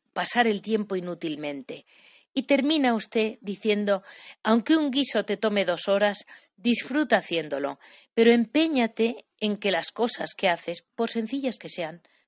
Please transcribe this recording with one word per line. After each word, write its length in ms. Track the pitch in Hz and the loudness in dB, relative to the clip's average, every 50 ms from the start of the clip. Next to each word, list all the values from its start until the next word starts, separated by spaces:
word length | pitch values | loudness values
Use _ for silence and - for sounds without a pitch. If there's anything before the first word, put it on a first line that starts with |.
| _ _ - | _ _ -6
pasar 340 | - 180 - - 240 240 | -6 -4 -2 2 2 2
el 160 | 233 208 196 - | 2 2 0 -2
tiempo 320 | 208 220 214 208 208 196 | -2 -2 -2 -2 -2 -6
inútilmente". 880 | 185 175 180 175 165 - 160 151 139 151 147 143 139 127 - - - - _ _ _ _ - _ - _ _ - | -6 -6 -6 -8 -6 -6 -6 -6 -6 -6 -8 -8 -10 -10 -12 -14 -16 -16 _ _ _ _ -20 _ -20 _ _ -6
Y 100 | 269 - | -6 0
termina 500 | - 285 277 233 294 320 311 277 247 233 | 2 2 2 2 2 2 2 2 2 2
usted 440 | 214 - - - 226 214 220 226 - | 0 -2 -4 -2 0 0 0 -2 -8
diciendo, 640 | - 196 196 - - 220 208 208 208 202 202 190 - - - - - - - _ - | -8 -10 -8 -4 0 0 0 0 2 0 0 -2 -2 -10 -20 -20 -20 -20 -16 _ 0
"Aunque 320 | 214 220 233 208 - 311 | 2 2 4 4 4 2
un 140 | 320 302 285 | 2 2 0
guiso 340 | 240 277 277 - - - 151 | 0 0 -2 0 0 -2 -2
te 120 | - 208 | -2 -2
tome 280 | 196 - 220 208 202 190 | -2 -2 0 0 0 0
dos 240 | 165 175 160 - - | 0 0 -2 0 0
horas, 360 | 196 196 208 208 196 - - - - - _ _ _ | 2 4 4 2 0 -2 -10 -16 -20 -20 _ _ _
disfruta 600 | _ 185 240 233 214 - - 254 294 302 - 240 | _ 0 0 0 0 0 -4 -2 -2 0 2 2
haciéndolo, 640 | 190 - - 170 165 156 151 143 135 143 139 143 _ _ - - - - _ - | 0 0 0 -4 -4 -4 -4 -4 -4 -4 -4 -6 _ _ -20 -20 -20 -20 _ 2
pero 160 | - 226 233 233 | 4 6 6 8
empeñate 920 | 240 233 226 - 302 320 320 311 262 233 220 - - 226 226 247 - - _ _ - | 6 4 2 2 2 2 2 2 0 0 0 0 0 0 0 -2 -4 -14 _ _ -6
en 160 | 214 214 208 | -4 -4 -4
que 160 | 202 208 202 185 | -2 -2 -2 0
las 180 | 165 160 - | 0 -2 -4
cosas 440 | - - 220 233 - - 196 - - | -4 -2 -2 -2 -2 -4 -8 -8 -6
que 120 | - - 190 | -2 0 0
haces, 380 | 170 170 - - 175 - - _ _ | 0 0 -2 -8 -10 -10 -10 _ _
por 140 | - 233 226 | -4 -4 -4
sencillas 500 | - 233 220 214 269 277 262 254 220 - | -2 -4 -6 -4 -4 -4 -4 -4 -6 -6
que 100 | - 165 | -10 -12
sean, 320 | - - 170 156 165 170 _ _ _ _ _ | -8 -8 -8 -8 -8 -12 _ _ _ _ _